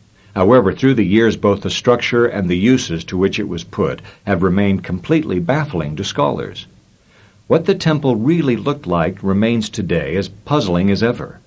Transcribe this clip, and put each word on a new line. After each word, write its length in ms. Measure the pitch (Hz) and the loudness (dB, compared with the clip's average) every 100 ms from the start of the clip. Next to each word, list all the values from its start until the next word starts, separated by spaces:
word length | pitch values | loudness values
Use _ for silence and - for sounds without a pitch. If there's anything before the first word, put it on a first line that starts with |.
| _ _ _ | _ _ _
However, 400 | 104 95 127 95 | 0 4 6 4
through 220 | 87 131 | 2 0
the 100 | 131 | 2
years, 300 | 90 107 113 | 4 4 4
both 280 | 92 104 98 | 2 0 0
the 80 | 95 | -2
structure 540 | - - 120 - 120 | -2 2 2 2 0
and 240 | 120 101 87 | 0 0 -2
the 80 | 90 | 2
uses 460 | 110 131 127 82 | 4 2 0 -8
to 120 | - 92 | -6 0
which 240 | 95 - | 0 0
it 80 | 78 | -6
was 160 | 85 | -6
put 360 | - - 73 62 - - - | -8 -4 -4 -4 -12 -14 -4
have 160 | 95 | 0
remained 400 | 92 92 101 95 | 2 2 2 0
completely 560 | - 90 - 160 - 92 | -2 -8 0 0 0 -4
baffling 560 | 156 143 147 85 73 76 | -2 -2 -2 -4 -6 -6
to 80 | |
scholars. 640 | 98 - 143 117 - - - - _ _ _ _ - _ - | -6 -2 -2 -2 -8 -12 -20 -20 _ _ _ _ -20 _ 0
What 180 | 165 170 | 0 2
the 80 | |
temple 400 | 196 165 151 143 | 0 0 0 0
really 400 | 110 123 170 143 | 0 2 2 2
looked 320 | 110 117 143 87 | 0 -2 -4 -2
like 380 | 87 82 - | 0 0 -2
remains 440 | 98 98 113 117 107 | -2 0 2 0 -4
today 460 | - 87 85 69 | -6 -2 -2 -2
as 140 | 90 95 | -4 -4
puzzling 600 | - - 143 107 87 98 | -10 -4 -2 0 0 2
as 140 | 95 | 2
ever. 380 | 113 123 - - | 0 -2 -8 -16